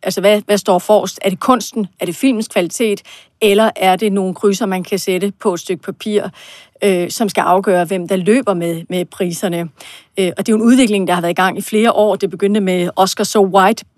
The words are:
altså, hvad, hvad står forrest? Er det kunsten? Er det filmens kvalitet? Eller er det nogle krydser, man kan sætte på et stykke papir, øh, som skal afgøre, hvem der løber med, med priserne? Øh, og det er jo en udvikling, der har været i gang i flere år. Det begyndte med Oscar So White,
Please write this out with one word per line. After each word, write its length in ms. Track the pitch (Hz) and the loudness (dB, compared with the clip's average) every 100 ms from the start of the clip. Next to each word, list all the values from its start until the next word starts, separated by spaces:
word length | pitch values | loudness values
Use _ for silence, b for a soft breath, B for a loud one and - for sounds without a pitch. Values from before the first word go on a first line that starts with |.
altså, 180 | 190 185 | -8 0
hvad, 200 | 190 208 - | 2 2 2
hvad 120 | 208 | -2
står 220 | - 180 | 2 0
forrest? 400 | - 208 190 - | 4 2 2 -4
Er 80 | 196 | -4
det 100 | 185 | -2
kunsten? 480 | - 254 - 233 196 - | 0 0 0 -6 -8 -6
Er 60 | 180 | -8
det 100 | 170 | -2
filmens 320 | 269 220 226 | 0 0 -2
kvalitet? 540 | - 175 - 226 202 B B B _ | -2 -2 -2 -2 -2 B B B _
Eller 280 | 208 202 220 - | 2 4 2 2
er 200 | 190 185 | 0 2
det 160 | 220 | 0
nogle 220 | 196 190 | 0 -2
krydser, 320 | 175 208 196 208 | 0 0 0 -2
man 180 | 185 | -4
kan 160 | 175 196 | -4 -4
sætte 340 | - 185 202 - | -2 -2 -2 -4
på 120 | 220 | -4
et 60 | 175 | -4
stykke 240 | - 180 | -4 -8
papir, 400 | - 160 214 208 196 B B B B _ | -8 -10 -2 -2 -2 B B B B _
øh, 280 | 208 180 175 | 0 0 -2
som 180 | - 214 | -4 -2
skal 120 | - | 0
afgøre, 440 | - 180 202 180 170 | 2 2 2 0 0
hvem 220 | 190 175 | -4 -2
der 80 | 190 | -2
løber 380 | 180 240 226 | 2 0 0
med, 280 | 180 170 165 165 | -2 -2 -6 -6
med 160 | 180 175 | -6 -6
priserne? 640 | - 180 165 196 170 170 - B B B - | -6 -6 -4 -4 -4 -6 -12 B B B -4
Øh, 120 | 185 - | -4 -2
og 80 | 220 | 0
det 60 | |
er 20 | |
jo 20 | 220 | 2
en 60 | |
udvikling, 460 | 226 254 240 208 180 | 4 4 4 2 0
der 60 | |
har 80 | 180 | 0
været 100 | 170 | 0
i 40 | 175 | 0
gang 220 | 185 - | 0 -2
i 40 | |
flere 300 | 196 214 226 | -4 0 2
år. 240 | - 208 190 | 4 2 2
Det 140 | 190 | -2
begyndte 300 | 175 202 208 | -2 0 0
med 300 | 190 180 175 - | 0 0 -2 0
Oscar 280 | 190 - | 0 0
So 220 | 202 220 190 | -2 2 2
White, 400 | 190 190 233 - | 4 4 2 -6